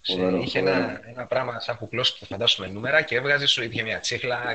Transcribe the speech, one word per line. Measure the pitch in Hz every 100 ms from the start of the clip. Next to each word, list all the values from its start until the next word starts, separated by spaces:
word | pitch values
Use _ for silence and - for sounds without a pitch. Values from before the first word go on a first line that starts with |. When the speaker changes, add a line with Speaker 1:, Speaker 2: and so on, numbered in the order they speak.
Speaker 1:
Σε-, | -
Speaker 2:
Φοβερό, | 92 92 92
Speaker 1:
είχε | - -
Speaker 2:
φοβερό. | 95 92
Speaker 1:
ένα, | 131 -
ένα | - 123 120
πράγμα | 127 123 117
σαν | - 117
κουκλός | 107 113 131
που | -
θα | -
φαντάσουμε | 101 117 - 95
νούμερα | 98 120 151
και | 156 120
έβγαζε, | 135 143 143
σου | -
είχε | 113 110
μια | 110 107
τσίχλα, | - 120 127 120 120